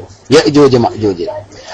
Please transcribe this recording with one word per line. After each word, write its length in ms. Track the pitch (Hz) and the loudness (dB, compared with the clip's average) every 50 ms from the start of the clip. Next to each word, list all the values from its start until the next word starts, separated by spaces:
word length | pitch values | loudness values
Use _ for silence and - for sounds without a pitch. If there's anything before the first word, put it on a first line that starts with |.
| - - - _ _ - | -10 -20 -20 _ _ 0
യഅജൂജ് 460 | 127 156 156 160 139 147 147 131 123 | 2 2 2 2 2 4 4 4 4
മഅജൂജ്. 460 | 120 113 - - 110 107 101 92 85 85 - - - - - - - - - | 2 0 0 -4 -4 -4 -4 -4 -4 -6 -10 -10 -12 -14 -18 -20 -20 -20 -16